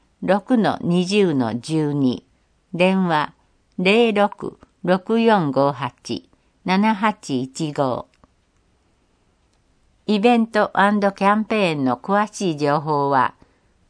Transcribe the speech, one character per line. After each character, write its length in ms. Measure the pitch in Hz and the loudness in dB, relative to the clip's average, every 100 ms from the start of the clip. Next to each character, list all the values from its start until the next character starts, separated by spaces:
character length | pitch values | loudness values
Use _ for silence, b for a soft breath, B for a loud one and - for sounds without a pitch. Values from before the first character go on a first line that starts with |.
| _ - | _ -8
六 340 | 175 196 - 247 | -2 -2 0 0
の 220 | 165 - | 0 -2
二 240 | - 175 180 | -2 0 0
十 300 | 208 185 139 | 0 2 0
の 240 | 117 117 | -2 -4
十 340 | 135 160 147 | -4 -2 -2
二。 320 | 143 131 - _ _ _ _ _ | 0 -2 -2 _ _ _ _ _
電 340 | 170 185 190 180 | -2 0 0 0
話 260 | 156 147 _ _ _ _ - | -2 -4 _ _ _ _ -4
零 340 | 185 220 233 | 0 2 2
六 480 | 208 202 - - - _ _ | 2 0 -2 -14 -14 _ _
六 360 | 180 180 - 226 | -2 -2 0 0
四 320 | 226 208 147 | 4 2 2
五 200 | 131 139 | 0 0
八 580 | 127 127 - - 107 - _ _ _ 180 | -2 -8 -10 -10 -10 -12 _ _ _ -2
七 300 | 190 220 196 | 0 2 0
八 460 | 214 208 - 131 | -2 -4 -4 -4
一 320 | 131 - 156 | -4 -6 -6
五。 340 | 143 135 117 - _ _ _ _ _ _ _ _ _ _ _ _ _ _ _ _ _ _ _ - | -2 -2 -4 -10 _ _ _ _ _ _ _ _ _ _ _ _ _ _ _ _ _ _ _ -2
イ 120 | 208 | 2
ベ 180 | 240 233 | 4 2
ン 100 | 226 | 2
ト& 240 | 214 202 | 0 0
キ 60 | - | 2
ャ 560 | 196 208 196 196 196 214 | 2 2 0 0 0 0
ン 100 | 208 | 0
ペ 280 | 220 180 | -2 0
ー 60 | 151 | 0
ン 60 | 131 | -2
の 120 | 120 | -2
詳 360 | - 202 214 | -2 -2 -2
し 180 | - 190 | -4 -4
い 60 | 147 | -2
情 220 | 147 151 | 0 0
報 300 | 151 147 139 | 0 -2 0
は、 260 | 135 120 - b b b b | 0 0 -4 b b b b